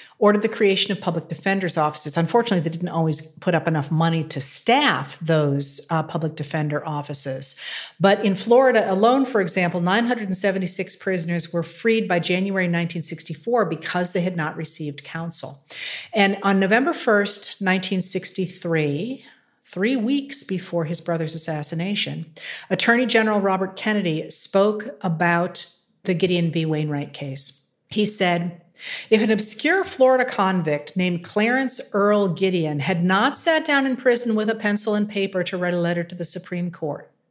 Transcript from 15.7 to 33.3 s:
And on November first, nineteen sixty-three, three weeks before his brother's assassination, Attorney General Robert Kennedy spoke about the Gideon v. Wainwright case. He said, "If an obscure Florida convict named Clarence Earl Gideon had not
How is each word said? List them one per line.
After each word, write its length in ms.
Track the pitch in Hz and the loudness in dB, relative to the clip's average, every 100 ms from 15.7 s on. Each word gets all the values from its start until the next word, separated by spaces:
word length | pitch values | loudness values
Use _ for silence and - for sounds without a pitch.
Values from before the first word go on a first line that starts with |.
| - - - - | -14 -12 -12 -4
And 240 | 220 196 196 | 2 2 4
on 180 | 196 196 | 2 4
November 320 | 190 226 285 | 4 4 2
first, 680 | 330 247 208 202 - - - | 0 2 2 2 -4 -12 -4
nineteen 400 | 190 190 185 185 | 0 0 0 -2
sixty-three, 1200 | 180 156 - - 175 - 175 165 147 143 226 269 - _ _ _ - | -2 -6 -6 -4 -6 -6 -2 0 2 0 -4 -8 -14 _ _ _ -12
three 220 | 180 214 | -2 0
weeks 480 | 262 214 285 269 - | 0 0 -2 -4 -10
before 420 | - 185 - 170 | -6 -6 -4 -4
his 160 | 156 170 | -2 -4
brother's 360 | - 165 156 165 | -2 -2 -4 -6
assassination, 880 | - 151 147 165 185 202 - 156 160 - - - - | -6 -6 -6 -6 -4 -4 -4 -6 -10 -14 -14 -14 -4
Attorney 360 | 185 - 240 247 | 0 4 4 4
General 340 | 226 220 208 | 2 2 2
Robert 360 | 196 190 190 - | 2 0 -2 -4
Kennedy 520 | 220 208 175 156 160 | -2 0 0 -2 -4
spoke 680 | - - 196 208 214 220 - | -8 0 2 4 2 -8 -6
about 640 | 185 160 175 170 180 - - - _ _ | -4 0 2 2 0 -4 -10 -16 _ _
the 100 | - | -2
Gideon 380 | 170 185 175 170 | 0 2 2 0
v. 160 | 165 160 | 0 0
Wainwright 460 | 151 151 147 139 | 0 -2 -4 -6
case. 540 | - 143 135 - - _ _ _ | -10 -10 -8 -10 -14 _ _ _
He 180 | 214 | -2
said, 560 | 208 - 180 170 175 - _ _ - - - | 0 0 0 0 -2 -8 _ _ -14 -12 2
"If 120 | 214 | 2
an 80 | 208 | 4
obscure 540 | 214 214 - 294 381 | 0 -2 -2 2 2
Florida 400 | - - 254 254 | 0 4 6 6
convict 720 | 254 - 190 185 156 147 147 185 | 2 2 2 2 0 -2 -2 -2
named 260 | 180 170 | 0 -2
Clarence 580 | 175 208 226 262 262 - - | -2 0 2 2 -2 -6 -4
Earl 380 | 202 202 208 196 | 0 4 4 2
Gideon 500 | 156 190 180 156 151 | 0 0 2 0 -2
had 240 | 135 175 | -2 2
not 340 | 175 190 254 | 2 4 2